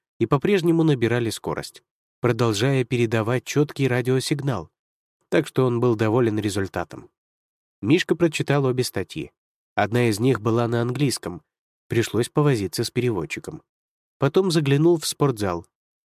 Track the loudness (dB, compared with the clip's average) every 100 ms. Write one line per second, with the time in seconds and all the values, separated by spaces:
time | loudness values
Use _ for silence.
0 | _ -4 0 2 2 2 2 2 2 2
1 | 2 0 -2 -6 -6 -8 -8 -14 _ _
2 | _ _ -2 2 0 2 0 0 0 0
3 | 0 0 0 -2 -2 -2 0 0 0 0
4 | 0 -2 -2 -4 -4 -4 -8 _ _ _
5 | _ _ -2 0 0 0 2 2 2 2
6 | 2 2 2 0 -2 -2 -4 -4 -8 -10
7 | -20 _ _ _ _ _ _ -6 0 2
8 | 2 0 0 0 -2 0 0 -2 -4 -6
9 | -8 -10 -12 _ _ _ _ -2 0 2
10 | 0 2 0 0 0 0 0 0 -2 -2
11 | -2 -2 -6 -10 _ _ _ _ -4 -2
12 | 0 -2 -2 2 2 2 -2 -4 -4 -2
13 | -2 -2 -6 -8 -12 -14 _ _ _ _
14 | _ -2 0 2 2 2 2 4 4 2
15 | 0 -2 -2 0 -2 -4 -8 _ _ _
16 | _